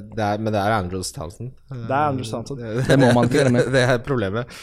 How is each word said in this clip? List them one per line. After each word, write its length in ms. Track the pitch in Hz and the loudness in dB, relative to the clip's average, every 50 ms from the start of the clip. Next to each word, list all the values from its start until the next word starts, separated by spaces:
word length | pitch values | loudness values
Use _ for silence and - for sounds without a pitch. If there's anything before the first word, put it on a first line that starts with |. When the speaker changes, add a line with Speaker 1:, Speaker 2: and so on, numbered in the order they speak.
| 101 104 107 | -12 -10 -6
Speaker 1:
det 80 | 110 | -4
er, 160 | 107 101 104 104 | -2 -2 -2 -2
men 120 | 110 110 107 | -2 -2 0
det 60 | 104 | 0
er 120 | 98 104 113 | 2 2 0
Andros 380 | 107 92 90 92 92 92 - - | 0 -2 -4 -6 -6 -6 -8 -10
Townsend. 380 | - 80 82 - - 117 123 - - - - | -10 -12 -12 -12 -12 -14 -14 -14 -18 -18 -16
Speaker 2:
Det 200 | 135 123 117 117 | -14 -12 -6 -2
er 200 | 131 139 151 147 | -2 0 0 0
Andros 200 | 139 131 - 110 | -2 -4 -6 -6
Townsend. 280 | 120 120 113 - 143 135 | -8 -8 -8 -10 -10 -10
Speaker 1:
Det, 280 | 117 113 110 120 131 | -8 -6 -4 -2 2
Speaker 3:
Det 100 | - 147 139 | 4 4 6
må 120 | 135 120 120 | 6 6 6
man 160 | 120 120 120 | 4 4 4
ikke 140 | 127 151 139 | 4 4 4
glemme. 160 | 131 120 123 120 | 4 4 4 2
Speaker 1:
<laughs> 60 | 110 131 | 2 2
det 100 | 135 123 | 2 4
er 160 | 123 131 117 | 2 2 0
problemet. 480 | 120 139 139 123 104 95 98 113 127 - - - | -2 -2 -2 -2 -2 -2 -2 -4 -6 -8 -12 -16